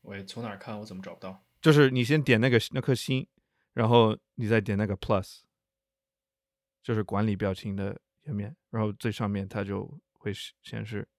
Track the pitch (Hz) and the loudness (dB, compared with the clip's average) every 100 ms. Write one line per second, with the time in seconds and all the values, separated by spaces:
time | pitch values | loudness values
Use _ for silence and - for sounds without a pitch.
0 | - 98 95 - 117 98 - 107 107 95 | -12 -14 -12 -10 -10 -10 -10 -10 -10 -12
1 | 92 85 92 95 _ _ 160 147 139 127 | -14 -14 -14 -16 _ _ 4 8 6 4
2 | 120 151 143 113 127 120 - 135 127 127 | 2 2 4 4 6 4 2 -4 0 -2
3 | - 131 139 _ _ _ _ - 113 120 | 0 -4 -4 _ _ _ _ 0 6 8
4 | 110 107 _ - 110 110 101 101 104 95 | 6 2 _ -6 2 2 2 0 0 -2
5 | - 104 98 - _ _ _ _ _ _ | 0 -2 -2 -16 _ _ _ _ _ _
6 | _ _ _ _ _ _ _ _ - 110 | _ _ _ _ _ _ _ _ -4 -2
7 | 98 101 107 98 101 92 104 98 98 - | -2 0 0 0 -2 -2 -6 -6 -6 -8
8 | _ _ - 107 101 156 _ 113 110 101 | _ _ -8 -8 -8 -12 _ -4 -4 -2
9 | 117 104 107 101 95 107 98 98 95 147 | -6 -4 -4 -4 -4 -6 -4 -6 -8 -14
10 | _ _ 107 98 - _ - 113 107 107 | _ _ -10 -10 -12 _ -14 -12 -8 -10
11 | - | -12